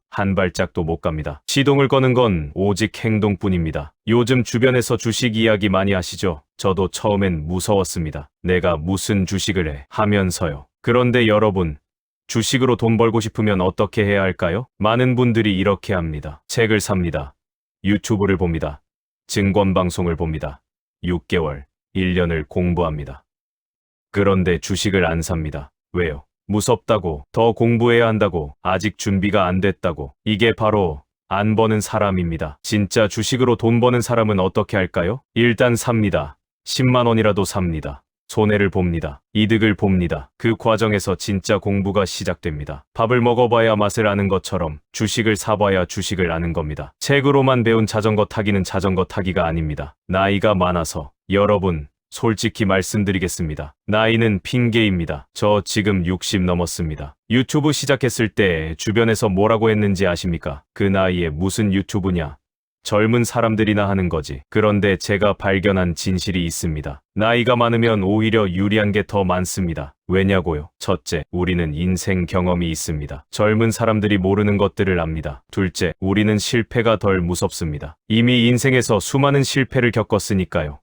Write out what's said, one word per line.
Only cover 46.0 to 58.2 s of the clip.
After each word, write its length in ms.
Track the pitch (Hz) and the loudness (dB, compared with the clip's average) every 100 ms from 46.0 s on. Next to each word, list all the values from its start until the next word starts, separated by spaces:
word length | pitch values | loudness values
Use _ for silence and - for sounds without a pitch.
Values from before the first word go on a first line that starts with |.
| - 95 87 | -4 -2 -2
아는 220 | 80 85 | -2 -4
겁니다. 400 | 82 76 76 73 - | -4 -6 -8 -12 -6
책으로만 640 | - 139 139 139 131 123 | 0 2 4 4 4 4
배운 220 | 113 113 | 4 2
자전거 400 | 107 110 110 107 | 2 0 0 2
타기는 400 | 101 - 104 101 | 0 -2 0 0
자전거 400 | 87 98 95 92 | -2 -2 0 0
타기가 400 | 92 107 92 90 82 | -2 -4 -4 -2 -2
아닙니다. 500 | 82 78 73 71 - - | -2 -4 -6 -10 -12 -4
나이가 460 | 92 98 101 107 | 0 0 2 2
많아서, 580 | 95 90 87 80 85 73 _ - | 2 0 0 -4 -8 -12 _ -2
여러분, 600 | 98 101 101 95 80 73 _ _ | 2 4 2 0 -4 -8 _ _
솔직히 560 | - 117 107 113 - | -4 -2 0 -2 -2
말씀드리겠습니다. 1080 | 101 95 90 107 98 92 90 - 80 76 73 - - | 0 0 0 -2 0 -2 -2 -4 -6 -6 -12 -12 -2
나이는 540 | 107 113 113 117 95 | 0 2 2 2 0
핑계입니다. 880 | - 123 120 113 107 90 80 73 - | -2 -2 2 2 2 0 -4 -8 -12
저 260 | - 104 104 | -2 0 0
지금 440 | - 110 101 95 85 | 0 -2 0 0 0
육십 340 | 92 - 101 | -4 -2 0
넘었습니다. 760 | 90 87 87 - 80 73 69 - - | 0 0 -2 -4 -6 -6 -12 -14 -2
유튜브 440 | 117 127 151 151 | 0 0 0 0
시작했을 580 | 143 - 135 123 - | 0 0 0 0 0